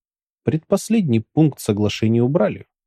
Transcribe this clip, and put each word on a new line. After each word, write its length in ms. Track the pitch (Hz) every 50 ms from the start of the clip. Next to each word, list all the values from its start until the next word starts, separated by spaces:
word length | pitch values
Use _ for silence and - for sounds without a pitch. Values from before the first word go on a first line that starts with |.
| _ _ _ _ _ _ _ _ _
Предпоследний 840 | - 156 160 - _ 202 196 - - 214 233 190 147 117 113 110 - _
пункт 280 | 147 160 151 - -
соглашения 640 | - - 107 98 104 101 - - - 110 113 117 120
убрали, 440 | 123 143 180 208 185 - 90 - _ _ _ _